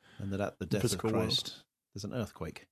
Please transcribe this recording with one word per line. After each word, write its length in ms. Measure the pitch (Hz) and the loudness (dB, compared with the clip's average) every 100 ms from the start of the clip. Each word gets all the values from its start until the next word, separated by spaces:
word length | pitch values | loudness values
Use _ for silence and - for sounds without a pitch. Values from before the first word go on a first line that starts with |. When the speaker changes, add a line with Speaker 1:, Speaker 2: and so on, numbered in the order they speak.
| - - | -18 -8
Speaker 1:
And 160 | 98 | -4
that 80 | 98 | 0
at 180 | 101 - | -2 -2
the 60 | 92 | 0
Speaker 2:
the 40 | |
Speaker 1:
death 80 | 104 | 2
of 100 | 113 | 4
Speaker 2:
physical 220 | 98 113 | 2 2
world. 120 | 110 110 | 2 4
Speaker 1:
Christ, 360 | - - - - _ _ | 2 -2 -10 -18 _ _
there's 100 | - | -10
an 100 | 101 | -4
earthquake. 540 | 123 101 - 80 - - | -2 -4 -6 -8 -8 -18